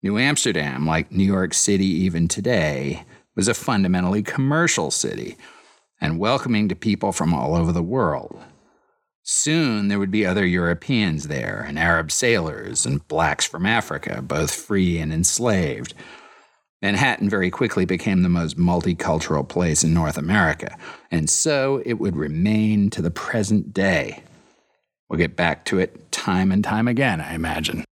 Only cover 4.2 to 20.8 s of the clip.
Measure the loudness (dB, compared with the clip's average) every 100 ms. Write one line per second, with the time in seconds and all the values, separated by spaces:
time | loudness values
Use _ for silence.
4.2 | -2 -2 0 2 0 0 -2 -2 -4 -6
5.2 | -10 -14 -20 -20 -20 _ _ _ -4 0
6.2 | 0 0 0 0 0 0 0 0 0 0
7.2 | 0 0 2 2 2 0 0 0 0 -2
8.2 | -8 -18 -20 _ _ _ _ _ _ _
9.2 | -4 -2 2 2 2 2 2 0 0 0
10.2 | 2 2 2 2 2 0 0 0 2 -2
11.2 | -4 -6 -6 -6 -8 -2 2 2 0 0
12.2 | 2 2 0 -6 -6 -4 -2 -2 -2 0
13.2 | 0 0 -4 -2 0 0 0 -6 -6 -8
14.2 | -4 -2 -2 -4 -2 2 2 2 -2 0
15.2 | 0 0 0 2 0 -4 -10 -14 -20 -20
16.2 | -20 -20 _ _ _ _ -2 2 2 2
17.2 | 0 2 0 0 -2 0 0 0 2 2
18.2 | 4 2 0 0 2 2 0 -2 0 -2
19.2 | 0 -2 -2 -2 0 2 2 2 0 -2
20.2 | 0 2 2 0 -8 -12